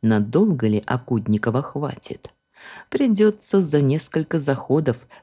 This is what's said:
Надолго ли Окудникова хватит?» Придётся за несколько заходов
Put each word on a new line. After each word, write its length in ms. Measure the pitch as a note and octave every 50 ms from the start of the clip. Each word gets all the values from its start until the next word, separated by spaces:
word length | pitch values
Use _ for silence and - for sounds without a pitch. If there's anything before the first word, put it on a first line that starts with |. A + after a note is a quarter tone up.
Надолго 640 | - A2+ A2+ G#2+ G#2 G#2 B2 D#3 G#3 A3 F3 B2+ A#2 A2
ли 140 | G#2+ G#2+ -
Окудникова 760 | - - B2 A#2+ - B2 A2+ G#2 - G#2+ G#2 - A#2 A2 C3
хватит?» 680 | C#3 - - C#3+ D3 C3+ B2 - _ - - - _ - _ _ _ _ _ _ - - - - - _
Придётся 720 | - - C#4+ B3+ A3 F#3+ G#3+ G#3+ G#3 - - - - G3
за 200 | F#3 D#3 D3 D3
несколько 580 | C#3+ C3 C#3 D#3 - - - E3 D#3+ - - E3
заходов 680 | C#3 C#3 C3+ C3+ - - B2+ D3+ D#3 C#3 A2+ - - _ - -